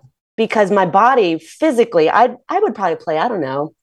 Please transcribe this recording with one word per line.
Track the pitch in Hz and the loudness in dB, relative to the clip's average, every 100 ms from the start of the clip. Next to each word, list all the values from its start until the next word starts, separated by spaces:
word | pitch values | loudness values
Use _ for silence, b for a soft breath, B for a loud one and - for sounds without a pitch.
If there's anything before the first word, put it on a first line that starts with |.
| _ _ _ - | _ _ _ -6
because | 220 220 190 | -2 0 0
my | 196 185 | 2 2
body | 190 233 262 180 165 | 2 2 2 0 -2
physically, | - - 311 240 233 170 156 | -8 -4 -2 0 0 2 2
I, | - 240 233 - | 2 2 -2 -6
I | 349 | -2
would | 415 214 | -2 -2
probably | 185 160 | -6 -6
play, | - 156 | -4 -4
I | 214 | -2
don't | 202 | -4
know | 135 139 156 _ | -6 -6 -8 _